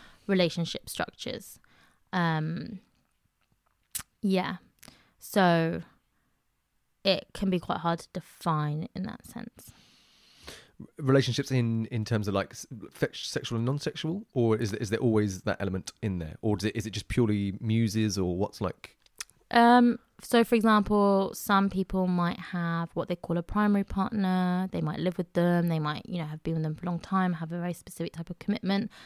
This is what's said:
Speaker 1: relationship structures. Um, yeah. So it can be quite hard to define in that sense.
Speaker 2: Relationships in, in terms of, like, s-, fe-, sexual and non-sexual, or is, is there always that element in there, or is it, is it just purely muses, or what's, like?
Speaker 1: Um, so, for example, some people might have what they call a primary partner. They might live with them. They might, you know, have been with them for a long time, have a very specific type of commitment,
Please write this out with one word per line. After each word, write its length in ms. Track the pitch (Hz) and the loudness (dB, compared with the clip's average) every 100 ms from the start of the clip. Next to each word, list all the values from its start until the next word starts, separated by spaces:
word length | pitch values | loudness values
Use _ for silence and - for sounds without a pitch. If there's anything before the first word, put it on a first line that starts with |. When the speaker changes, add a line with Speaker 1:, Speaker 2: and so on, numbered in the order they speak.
| - - - | -20 -18 -2
Speaker 1:
relationship 640 | 190 175 - 170 - - | 2 2 0 -6 -6 -10
structures. 720 | - - - - - - - _ _ _ _ _ | -8 -8 -8 -10 -10 -12 -20 _ _ _ _ _
Um, 680 | 190 170 160 156 165 - 190 _ _ _ _ _ _ _ _ _ _ _ - - _ | -2 0 0 -2 -6 -10 -14 _ _ _ _ _ _ _ _ _ _ _ -14 -14 _
yeah. 340 | 202 190 180 175 - _ - - _ _ | 0 0 0 -8 -14 _ -20 -20 _ _
So 640 | - 208 180 170 165 165 165 _ _ _ _ _ _ _ _ _ _ _ | -2 4 6 6 2 -2 -8 _ _ _ _ _ _ _ _ _ _ _
it 240 | 196 180 - | 0 0 -2
can 160 | - 190 | -6 -2
be 80 | 180 | -2
quite 200 | - 170 | -2 -4
hard 220 | 170 170 | -2 -4
to 80 | - | -6
define 760 | - - - 180 156 151 151 165 | -12 -12 -8 -2 -2 -2 -4 -6
in 80 | - | -8
that 200 | 190 - - | -10 -10 -16
sense. 460 | - - - - - _ _ _ _ _ _ - - - _ - - | -14 -16 -16 -20 -20 _ _ _ _ _ _ -20 -20 -20 _ -20 -6
Speaker 2:
Relationships 540 | 139 135 127 123 139 | 4 4 4 -2 0
in, 360 | 131 117 113 110 | 2 2 0 -2
in 180 | 120 | -4
terms 240 | 107 113 104 | -2 -2 0
of, 60 | |
like, 180 | 98 95 | -2 -2
s-, 140 | - - 117 - | -8 -16 -14 -16
fe-, 160 | - 139 | -4 -4
sexual 440 | - - - - 113 | -4 -8 -8 -4 -4
and 80 | 120 | -2
non-sexual, 580 | 143 - - 156 190 226 | -2 -4 -6 -6 -6 -6
or 240 | 131 117 110 | 0 2 2
is, 160 | 113 | 0
is 160 | 107 104 | -4 -2
there 100 | 110 | 0
always 420 | 127 110 104 92 | 2 4 2 0
that 140 | - - | -4 -2
element 320 | 98 92 - - | -2 -4 -6 -6
in 160 | 107 92 | -4 -4
there, 180 | 80 - | -6 -4
or 160 | 110 104 | 0 0
is 80 | |
it, 120 | 101 113 | 0 -2
is 100 | 107 | -4
it 40 | |
just 180 | 101 - | -6 -4
purely 460 | - 117 104 101 95 | 2 4 4 0 -2
muses, 560 | 113 113 113 107 110 95 | 0 2 2 2 0 0
or 200 | 90 87 | 0 0
what's, 240 | 104 - | -2 -2
like? 360 | 98 - - _ _ _ - _ _ | -6 -6 -16 _ _ _ -16 _ _
Speaker 1:
Um, 480 | 233 233 247 240 - - _ | 4 8 8 6 2 -8 _
so, 240 | - 240 | 0 2
for 100 | 226 | 4
example, 800 | 233 220 214 202 208 202 196 196 | 4 6 4 4 4 4 4 2
some 340 | - - 196 196 | -4 2 2 2
people 380 | 190 190 190 185 | 0 -2 0 0
might 320 | 180 175 180 | 2 0 -2
have 520 | 180 175 170 165 165 | -6 -4 -2 -2 -4
what 140 | - - | -4 -4
they 80 | 175 | -6
call 220 | - 175 | -2 -4
a 40 | |
primary 400 | 170 208 208 202 | -2 0 2 2
partner. 840 | 196 190 190 214 190 185 180 180 185 | 0 -2 -2 0 0 2 2 0 -2
They 100 | 180 | -2
might 200 | 156 147 | -4 -2
live 180 | 170 180 | -2 -2
with 140 | 175 | -2
them. 360 | - 175 175 175 | 2 4 4 2
They 100 | 160 | 0
might, 280 | 151 151 - | -2 -4 -6
you 100 | 180 | -8
know, 80 | 151 | -8
have 160 | 156 | -8
been 100 | - | -4
with 80 | 165 | -2
them 120 | 156 156 | -2 -4
for 80 | |
a 20 | 180 | -4
long 100 | 170 | -6
time, 320 | - 190 185 | -2 0 0
have 160 | 165 160 | -2 -4
a 80 | 175 | -6
very 140 | 175 | -6
specific 400 | 170 - - 170 | -8 -12 -8 -8
type 180 | - 165 | -8 -12
of 80 | 175 | -10
commitment, 520 | - 202 185 196 214 - | -4 -2 0 -2 -2 -10